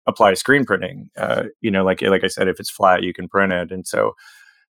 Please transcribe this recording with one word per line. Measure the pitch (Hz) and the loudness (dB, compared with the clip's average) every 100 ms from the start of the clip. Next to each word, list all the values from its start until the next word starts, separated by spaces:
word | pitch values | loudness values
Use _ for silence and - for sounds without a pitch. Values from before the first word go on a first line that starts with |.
| - | -6
apply | - 104 | 2 4
screen | 95 - 143 | 4 2 2
printing. | 123 95 92 - - - | 2 -2 -2 -10 -18 -8
Uh, | - - 107 - | -4 -2 -4 -6
you | 113 | -2
know, | 98 | 0
like, | 95 92 | 0 0
like | 98 95 | 0 0
I | 95 | 0
said, | - 95 | -2 -2
if | 90 | -2
it's | 101 | -8
flat, | - 95 90 | 0 4 4
you | 92 | 0
can | 85 90 | -8 -4
print | 98 95 | 0 0
it. | 90 85 | 0 -4
And | 92 - | -10 -6
so, | - 53 - - - - _ _ | -2 -2 -4 -20 -20 -20 _ _